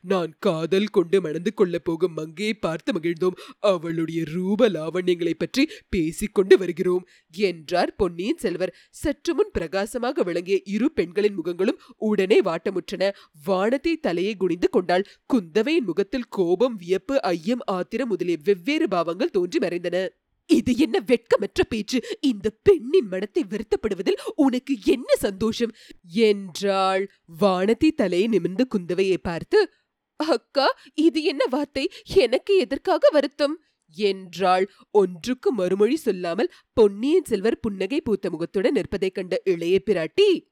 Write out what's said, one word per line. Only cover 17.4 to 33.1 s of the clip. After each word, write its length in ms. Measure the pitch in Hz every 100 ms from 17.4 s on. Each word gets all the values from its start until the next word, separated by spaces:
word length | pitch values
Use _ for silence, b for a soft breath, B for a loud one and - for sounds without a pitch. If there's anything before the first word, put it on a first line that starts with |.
| 160 247 -
ஆத்திரம் 420 | 185 180 226 254
முதலிய 300 | 180 175 165
வெவ்வேறு 440 | 151 196 170 311 277
பாவங்கள் 440 | 180 165 175 339
தோன்றி 280 | 190 180 320
மறைந்தன. 320 | 180 175 175 175 185 _ _ _ _
"இது 220 | - - 233
என்ன 200 | 262 381 214
வெட்கமற்ற 540 | 240 _ - 196 - 220
பேச்சு? 300 | 226 202 254 B 415
இந்த 260 | 277 214 214 -
பெண்ணின் 440 | - 359 233 370 214
மனத்தை 360 | 185 208 359
வருத்தப்படுவதில் 800 | 202 202 - 415 220 175 185 403 466 -
உனக்கு 380 | 269 247 - 254 277
என்ன 300 | 254 381 587
சந்தோஷம்?" 580 | 226 190 226 214 233 B B - 175 175
என்றாள். 840 | 214 202 190 156 196 190 190 190 196 b _ 165
வானதி 500 | 202 180 196 233 311 311
தலையை 320 | 196 175 226
நிமிர்ந்து 380 | 202 175 185 254
குந்தவையை 520 | 208 175 180 190 175
பார்த்து, 380 | 190 165 170 427 381 _ _ _ _ _
"அக்கா, 480 | 311 254 _ 277 277 523 B
இது 280 | - 330 320
என்ன 220 | 311 285 466
வார்த்தை? 400 | 254 285 262 302 B - 392
எனக்கு 400 | 240 269 - 392
எதற்காக 520 | 233 277 - 330 554